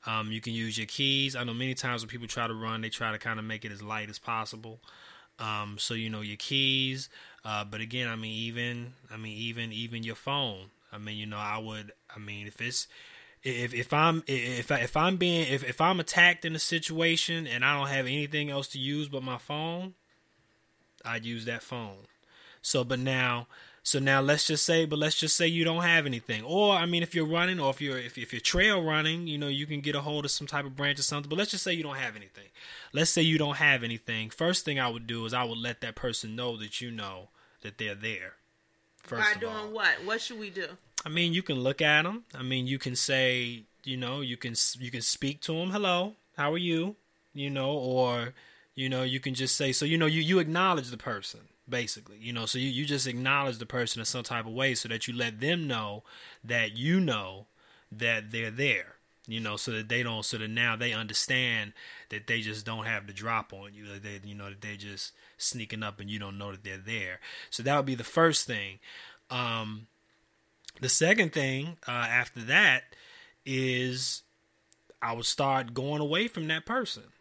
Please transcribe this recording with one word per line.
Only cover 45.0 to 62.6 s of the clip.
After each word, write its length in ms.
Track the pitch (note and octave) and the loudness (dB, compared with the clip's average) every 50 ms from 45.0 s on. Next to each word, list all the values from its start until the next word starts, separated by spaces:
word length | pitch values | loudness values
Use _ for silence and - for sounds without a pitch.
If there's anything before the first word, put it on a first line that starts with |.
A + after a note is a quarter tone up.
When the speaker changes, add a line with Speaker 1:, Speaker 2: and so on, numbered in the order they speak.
| A2+ | 2
Speaker 1:
speak 380 | - - - - C#3 C#3+ D3 - | 2 2 2 0 -4 -2 -4 -4
to 140 | - D#3+ | -4 -2
'em. 140 | D#3+ E3+ F#3 | -2 -2 -2
"Hello, 460 | F#3 G#3 G#3 F#3+ F3+ F3 F3+ G3+ G#3+ _ _ _ _ | -2 0 2 2 2 2 2 -2 -4 _ _ _ _
how 160 | - C#3+ D3 D#3 | -2 0 0 0
are 60 | E3+ | 0
you?" 380 | F3+ F3 E3 D#3+ E3 G3 G#3 _ _ _ _ _ _ _ _ | 0 2 2 2 0 -2 -4 _ _ _ _ _ _ _ _
You 180 | C#3 C#3 C#3+ | -6 -4 -4
know, 200 | C#3+ C3+ C3+ C3+ | -2 0 0 0
or, 640 | D3 D3 B2+ B2+ B2+ B2+ B2+ B2 A#2+ A#2+ A#2 B2 B2+ - - - - - _ _ _ | 0 0 0 2 4 4 4 4 4 2 0 -4 -8 -12 -20 -20 -20 -20 _ _ _
you 140 | - C3 C3 | -4 -2 -2
know, 160 | C3 B2+ C3 | 0 0 0
you 160 | B2+ B2+ C3+ | 0 -2 -2
can 140 | C3 C#3+ C3 | -2 -2 -2
just 200 | B2+ C3 B2+ - | 0 2 2 4
say, 160 | - C#3+ C3+ | 4 4 2
so, 140 | B2+ - - | 2 2 2
you 120 | D3 D#3+ | 2 4
know, 100 | E3 E3 | 4 4
you, 140 | D#3 D#3 D#3+ | 4 4 2
you 200 | D#3+ D#3 F#3 F#3 | 2 4 4 4
acknowledge 480 | E3+ D#3 D#3+ E3+ F#3 F#3+ F3+ D#3 B2+ B2 | 4 4 2 2 4 4 4 2 0 -4
the 80 | B2 | -8
person, 440 | A2 - - A#2 G2+ F#2+ - - G#2 G2+ - _ _ _ - | -8 -6 -6 -6 -6 -6 -10 -12 -12 -16 -20 _ _ _ -6
basically, 480 | A#2+ B2 A#2+ A2+ - A2+ G#2 - G#2 G#2+ | -4 -2 -2 -2 -4 -6 -8 -18 -20 -12
you 140 | A2 A2+ A#2+ | -8 -6 -4
know, 140 | A#2 A2+ | -4 -2
so 120 | A2 - C3 | 0 0 0
you, 100 | B2+ C3+ | 0 0
you 160 | B2+ A#2+ D3+ | 0 -2 0
just 220 | C#3+ D3 C#3 B2+ | 0 0 0 0
acknowledge 520 | C3 A#2+ A#2+ B2+ C3 C#3 C#3+ C#3 C#3 B2 A2+ | 0 -2 0 2 4 4 4 4 0 -2 -4
the 80 | A#2+ | -8
person 340 | A2 - B2 A#2+ A2 - A#2+ | -6 -2 -2 -2 0 -2 -2
in 60 | A2 | -2
some 180 | - - C3 A#2 | -2 -2 -2 -2
type 220 | - B2+ A#2+ A2+ | -2 -4 -4 -4
of 60 | A2+ A2 | -4 -2
way 220 | B2 C3 C3+ B2+ | 0 2 2 2
so 140 | A2+ - A#2+ | 0 -2 -2
that 180 | A2+ A2+ - | -4 -4 -4
you 80 | - A#2+ | -4 -2
let 240 | A#2+ A#2+ A#2 A2 G#2+ | -2 -2 -2 -2 -2
them 300 | C3+ D3 E3+ F3 D#3+ D3 | 0 0 0 0 0 -2
know 340 | B2 A2+ A2 G#2 G2+ G#2+ - - - - - - - - - | -2 -2 -2 -4 -6 -10 -14 -16 -20 -20 -20 -20 -20 -18 -6
that 340 | A2+ A#2+ A#2+ A2+ G#2+ G#2 | -2 0 2 2 0 -2
you 220 | A#2 B2 D3+ E3+ F#3+ | -2 0 4 4 4
know 480 | F#3 D#3 A#2+ G#2+ G2 F#2 F#2+ F#2+ G#2+ _ _ _ _ _ - - _ _ - | 4 4 2 0 -2 -6 -10 -12 -16 _ _ _ _ _ -20 -20 _ _ -10
that 400 | G#2+ A#2+ A#2 A#2 A2 G#2+ G#2+ G#2+ | -2 0 0 0 0 -2 -4 -4
they're 180 | A#2 A2+ A2+ | -4 -4 -4
there, 460 | A2 A#2 C#3 C#3+ A#2 F#2+ F2 - - _ _ _ _ _ _ - | -2 0 2 2 2 2 0 -6 -14 _ _ _ _ _ _ -8
you 100 | A2 A2+ | -6 -6
know, 180 | A2+ G#2+ G#2 | -4 -4 -4
so 140 | G2+ - - | -4 -4 -2
that 180 | A#2 A2 A2 G#2+ | -2 -4 -4 -2
they 140 | A#2 A#2+ B2 | -2 -2 0
don't, 220 | A#2+ A2+ A2 G2+ | -2 -4 -4 -4
so 140 | - - A2+ | -4 -4 -4
that 100 | A2 A2 | -6 -4
now 260 | A2 A#2 A#2+ A#2+ A2+ | -2 0 0 0 0
they 180 | A2 A#2+ A#2+ A2+ | 0 -2 -2 -2
understand 800 | A2 A2+ G#2+ G#2 - - - C3+ B2+ B2+ B2 A#2 A2+ G#2+ G#2 - - - - - - - _ | -2 -4 -2 -2 -2 0 2 2 0 2 2 0 0 -2 -4 -8 -16 -18 -18 -18 -18 -14 _
that 180 | - G#2+ A2 | -10 -10 -4
they 140 | - A#2+ A#2 | -2 -2 0
just 260 | A2 G#2+ G#2+ G#2+ | 0 -2 -4 -6